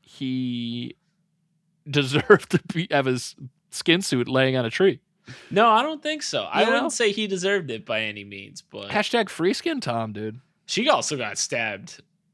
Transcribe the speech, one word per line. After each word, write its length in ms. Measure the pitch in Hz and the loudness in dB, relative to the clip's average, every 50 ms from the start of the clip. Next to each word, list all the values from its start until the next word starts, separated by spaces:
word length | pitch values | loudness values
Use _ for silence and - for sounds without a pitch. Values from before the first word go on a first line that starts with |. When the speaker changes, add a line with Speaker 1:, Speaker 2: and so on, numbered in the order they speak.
Speaker 1:
he 960 | _ - - - 139 131 131 127 127 123 120 120 117 117 120 120 123 - - _ _ _ _ _ _ _ _ _ | _ -20 -12 -8 -6 -4 -4 -2 -4 -4 -4 -6 -6 -6 -6 -8 -8 -10 -12 _ _ _ _ _ _ _ _ _
<laughs> 480 | _ _ _ _ _ _ _ _ - 147 | _ _ _ _ _ _ _ _ -8 -2
deserved 600 | 135 147 139 127 143 139 - - - 131 - - | 0 0 2 2 2 4 6 8 6 6 6 2
to 100 | - 151 - - - | -2 0 0 -2 -6
be, 140 | 165 127 - | -4 -2 0
have 140 | 151 143 131 | 0 2 2
his 300 | 131 127 120 - - - - 135 127 _ _ _ _ | 2 0 0 -2 -8 -12 -16 -18 -18 _ _ _ _
skin 300 | - - - 170 165 190 | -14 -2 2 2 2 4
suit 260 | 196 - 143 123 117 | 2 0 0 0 0
laying 280 | 110 127 131 135 131 131 | 2 2 2 2 2 2
on 100 | 131 120 | 0 -2
a 40 | 113 | -2
tree. 300 | - - 190 190 - - _ _ _ _ _ - 131 - - - | 0 2 4 4 2 0 _ _ _ _ _ -20 -18 -18 -10 -2
Speaker 2:
No, 200 | - 196 233 233 | 2 4 6 6
I 120 | 214 226 269 | 6 6 4
don't 180 | 311 311 294 | 0 -4 -4
think 220 | - 302 311 294 - | -4 -6 -4 -4 -4
so. 200 | - - 117 98 | -4 -4 -4 -4
I 180 | 76 104 165 | 0 2 2
Speaker 1:
You 40 | 196 | 4
know? 60 | 226 233 | 4 4
Speaker 2:
wouldn't 200 | 233 262 330 - | 2 0 0 0
say 180 | - 233 208 | 2 2 2
he 160 | 202 214 214 | 2 0 -2
deserved 420 | 190 190 175 180 196 202 190 165 123 | -2 -2 -2 0 0 0 -2 -2 -4
it 140 | 113 110 - | -8 -8 -4
by 160 | - 113 110 | -4 -2 -2
any 220 | 110 107 104 104 101 | -2 -4 -6 -10 -12
means, 380 | 101 101 98 101 104 95 - | -14 -14 -16 -16 -16 -18 -20
but 280 | - _ - 104 98 101 | -20 _ -14 -12 -8 -4
Speaker 1:
Hashtag 400 | 147 - - - 240 233 208 - | -2 -2 0 0 0 0 0 0
free 240 | - - 165 190 - | -2 0 0 0 0
skin 280 | - - 339 311 254 | 0 -2 -4 -4 -4
Tom, 320 | - 127 117 113 113 107 101 | -4 -2 -2 -2 -4 -4 -6
dude. 260 | 101 110 110 113 127 - _ _ _ _ | -8 -8 -8 -8 -12 -16 _ _ _ _
Speaker 2:
she 220 | - - 208 247 302 | -6 -2 0 2 4
also 260 | 240 - - - 151 | 2 2 2 -2 -4
got 200 | 127 113 104 98 | -4 -4 -6 -4
stabbed 640 | - - - 139 117 113 107 101 95 87 - - - _ _ _ _ _ _ | -6 -4 -2 -2 -2 -2 -2 -4 -8 -10 -16 -20 -20 _ _ _ _ _ _